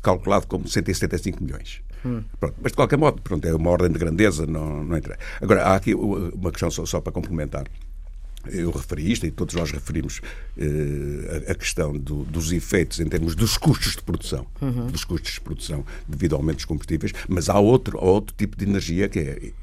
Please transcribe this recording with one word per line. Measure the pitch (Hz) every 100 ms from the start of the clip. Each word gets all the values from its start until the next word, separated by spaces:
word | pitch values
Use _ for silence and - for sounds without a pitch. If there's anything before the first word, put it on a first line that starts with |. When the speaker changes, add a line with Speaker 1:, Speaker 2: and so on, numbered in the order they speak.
Speaker 1:
calculado | 110 92 - 101 -
como | 92 -
cento | 104 90
e | 87
setenta | 90 87
e |
cinco | 101 -
milhões. | - 67 - - - - 127
Speaker 2:
Hum. | 117 107 -
Speaker 1:
Pronto, | - -
mas | -
de | -
qualquer | 123 143
modo, | 151 -
pronto, | - 80 85
é |
uma | 80 82
ordem | 87 90
de | 76
grandeza, | 82 80 104 78 78
não, | 78 78 73
não | 76 80
entra. | - - - -
Agora, | 95 95
há | 98 98
aqui | 104
u-, | 98 107 95 85
uma | 87 87
questão | - 90
só, | - 80
só | 87
para | 85
complementar. | 85 80 80 73 71 69 - - - - - - - -
Eu | 92 85
referi | 73 - 76 82
isto | 113 85
e |
todos | - 80
nós | 85 80
referimos, | 71 - 71 65 - - - - -
eh, | 76 76 73 73 71 71 - 80 -
a, |
a | 90
questão | - - 76
do, | 73 69 73
dos | 67 80 80
efeitos | 85 - 98 80 -
em | 78
termos | 85 82 80
dos | 113 -
custos | 160 120 - -
de |
produção, | - 85 - 67 62 -
Speaker 2:
Uhum. | 139 123 120
Speaker 1:
dos | 80
custos | - 82 -
de | -
produção | - 69 - 73 67 - -
devido | 73 80 73
ao |
aumento | 76 69
dos | -
combustíveis, | 78 - 80 78 - -
mas | 90 71
há | 98
outro, | 104 127 107 -
há | 92
outro | 101 107 -
tipo | 104 -
de | 98
energia | 98 82 85 101
que | 101
é | 69 69 - -